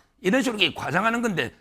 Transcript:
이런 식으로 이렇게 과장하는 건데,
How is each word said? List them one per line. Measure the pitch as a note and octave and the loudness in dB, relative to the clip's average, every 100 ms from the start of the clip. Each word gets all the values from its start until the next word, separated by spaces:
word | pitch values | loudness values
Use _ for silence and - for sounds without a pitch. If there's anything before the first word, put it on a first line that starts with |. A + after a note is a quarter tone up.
| _ _ | _ _
이런 | F#3 C4 | 0 2
식으로 | B3 G#3+ | 2 2
이렇게 | E3 | 0
과장하는 | - C#3 E3 A3 A#3 | 0 -4 0 0 0
건데, | A#3 D#3 A2+ - | -2 -2 -4 -6